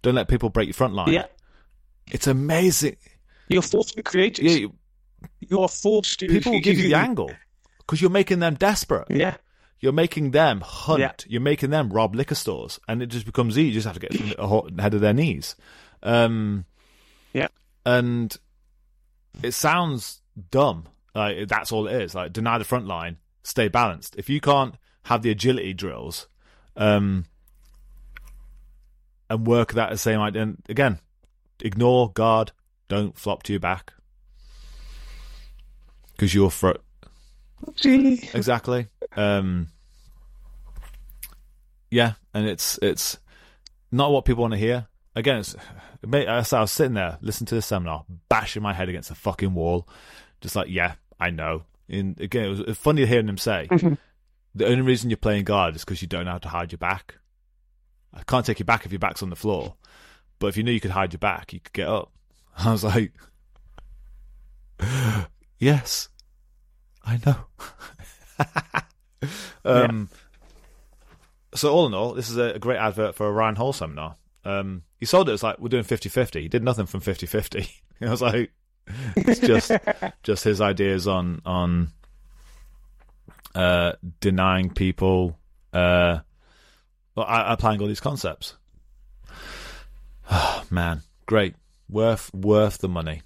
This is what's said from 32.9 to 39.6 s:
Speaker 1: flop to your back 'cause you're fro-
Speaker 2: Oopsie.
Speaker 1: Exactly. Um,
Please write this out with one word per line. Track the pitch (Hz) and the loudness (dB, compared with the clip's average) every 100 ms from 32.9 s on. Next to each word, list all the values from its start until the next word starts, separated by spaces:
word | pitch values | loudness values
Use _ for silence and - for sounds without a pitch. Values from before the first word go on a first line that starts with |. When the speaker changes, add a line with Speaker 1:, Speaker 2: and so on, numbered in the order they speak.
| 98 104 - | -2 -2 -4
Speaker 1:
flop | 104 101 | -6 -6
to | - | -4
your | 101 | -2
back | 87 92 - _ _ _ _ - - - - - - - - - - - - - - - - - - - | -2 -4 -6 _ _ _ _ -20 -20 -20 -20 -18 -18 -18 -18 -18 -18 -20 -20 -20 -20 -20 -20 -20 -20 0
'cause | 101 | 2
you're | 95 98 | 6 4
fro- | - 95 - _ _ - - - - - _ - | 4 0 0 _ _ -20 -20 -20 -20 -20 _ -14
Speaker 2:
Oopsie. | - 277 262 269 254 - 117 | 0 4 6 6 2 -2 -4
Speaker 1:
Exactly. | 110 120 - 123 117 _ - - | 0 0 0 -2 -4 _ -12 -2
Um, | 104 101 95 90 | 2 2 0 -2